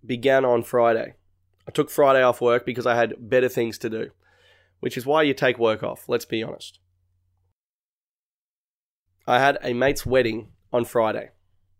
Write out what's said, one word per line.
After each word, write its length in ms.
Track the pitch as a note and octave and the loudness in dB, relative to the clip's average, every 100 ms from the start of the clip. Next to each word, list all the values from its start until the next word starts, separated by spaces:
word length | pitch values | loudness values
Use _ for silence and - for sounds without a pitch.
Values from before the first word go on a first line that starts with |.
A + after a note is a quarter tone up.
| A#2 | -10
began 380 | B2 C3 C3+ | -2 2 2
on 200 | C3 A#2+ | 4 0
Friday. 500 | A#2 B2 A#2 A2+ A#2 - _ _ _ _ - | 0 2 2 2 -2 -12 _ _ _ _ -8
I 40 | |
took 180 | - C#3+ | -4 -2
Friday 320 | - C#3+ C3+ | 2 4 6
off 200 | B2+ A#2 | 4 2
work 240 | A#2+ A#2+ C3 | 2 2 -2
because 200 | B2 A#2+ | -4 0
I 100 | A#2+ | 2
had 340 | A#2 - A2+ | 0 -2 0
better 180 | B2+ B2+ | 2 2
things 300 | B2+ A#2 G#2 | 0 -4 -4
to 120 | A#2 | -8
do, 220 | A2 - _ _ _ _ _ _ - | -8 -10 _ _ _ _ _ _ -10
which 180 | B2 - | -8 -6
is 80 | A#2+ | -2
why 160 | D#3 | 2
you 120 | D3+ | 2
take 240 | C3 C3 A#2 | 2 0 2
work 240 | A2+ G#2+ | 0 0
off, 260 | - - - | -6 -10 -4
let's 160 | A#2+ - | -6 -4
be 180 | A2+ | -6
honest. 360 | A2 - - _ _ _ _ _ _ _ _ _ _ _ _ _ _ _ _ _ _ _ _ _ _ _ _ _ - | -6 -12 -18 _ _ _ _ _ _ _ _ _ _ _ _ _ _ _ _ _ _ _ _ _ _ _ _ _ -2
I 140 | B2 | 2
had 180 | C#3 C#3 | 2 0
a 120 | - | -4
mate's 320 | A#2+ C3+ C3+ B2+ | -2 0 -2 0
wedding 460 | C3 A#2 A2 A2 _ _ | 0 2 -2 -12 _ _
on 100 | - | -4
Friday. 460 | B2 A#2+ A2 G#2+ - _ _ _ _ _ | -2 0 0 -2 -10 _ _ _ _ _